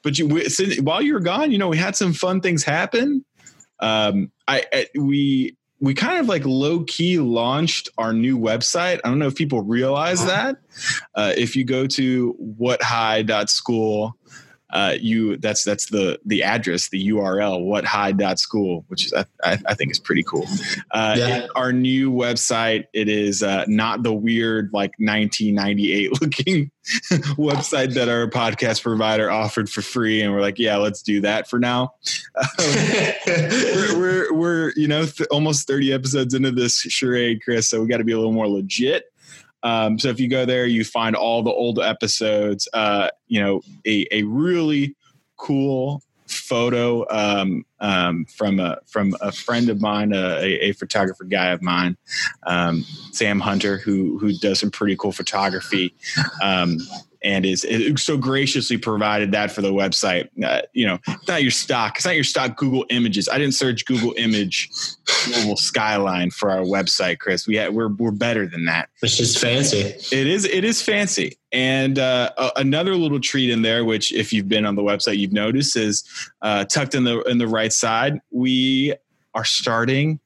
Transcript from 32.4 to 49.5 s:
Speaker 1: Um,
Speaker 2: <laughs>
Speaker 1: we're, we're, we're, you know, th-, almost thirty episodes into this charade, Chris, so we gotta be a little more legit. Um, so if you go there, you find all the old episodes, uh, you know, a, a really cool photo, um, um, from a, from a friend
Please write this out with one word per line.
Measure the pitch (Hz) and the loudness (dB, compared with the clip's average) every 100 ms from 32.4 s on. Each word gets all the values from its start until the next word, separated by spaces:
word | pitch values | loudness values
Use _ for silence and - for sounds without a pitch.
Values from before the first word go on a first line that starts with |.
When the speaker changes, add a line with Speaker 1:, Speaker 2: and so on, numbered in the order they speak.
| 135 - | -4 0
Speaker 1:
Um, | 160 139 - 220 156 - - | 0 2 2 0 0 -2 -2
Speaker 2:
<laughs> | |
Speaker 1:
we're, | 175 151 233 - 190 208 175 | 0 2 0 2 0 0 0
we're, | 185 185 170 | 2 0 0
we're, | 156 170 165 160 - | 0 0 0 -2 0
you | 147 | 0
know, | 147 160 | 2 -2
th-, | - 156 | -4 -2
almost | 147 156 147 - | 0 2 0 0
thirty | 139 135 | 0 2
episodes | 135 131 139 127 | 0 0 0 0
into | 131 135 | 0 0
this | 123 120 - | 2 0 0
charade, | - - 131 123 120 113 | -2 -2 0 2 0 -2
Chris, | - 117 113 | 0 0 0
so | 113 | 0
we | 113 | 0
gotta | 117 113 | 0 0
be | |
a | 113 | 0
little | 110 | 2
more | 113 107 | 2 2
legit. | 101 98 - 123 101 - _ - - - _ | 0 -2 -2 0 0 -4 _ -20 -20 -20 _
Um, | 120 113 110 110 | -2 0 0 0
so | 131 | 0
if | 117 | 0
you | 123 | 0
go | 131 | 0
there, | 123 127 123 | 2 2 2
you | 117 | 0
find | 110 120 113 110 | 0 -2 0 0
all | 113 117 | 0 0
the | 117 | 0
old | - 120 110 | 0 0 0
episodes, | 98 110 110 - 110 104 104 98 - | 0 0 -2 0 0 2 0 -2 -4
uh, | 113 107 101 92 - _ | 0 2 2 0 -4 _
you | 113 | 0
know, | 101 98 - - 107 | 0 0 -4 -10 -2
a, | 107 - | 0 0
a | 107 | -2
really | 104 120 170 175 156 147 139 - _ _ _ _ | 0 0 0 0 0 0 -2 -6 _ _ _ _
cool | - 139 139 131 131 143 _ _ - | -2 0 2 0 -2 -4 _ _ -12
photo, | - - 120 120 120 120 117 - | -10 -2 0 2 2 2 0 0
um, | 107 104 101 95 92 - _ | 0 2 2 0 -2 -6 _
um, | 104 95 87 85 78 | -2 2 2 0 -6
from | - 104 98 | -4 0 0
a, | 90 - _ | 0 -4 _
from | 107 98 92 | -2 0 0
a | - | -4
friend | - - | -6 -2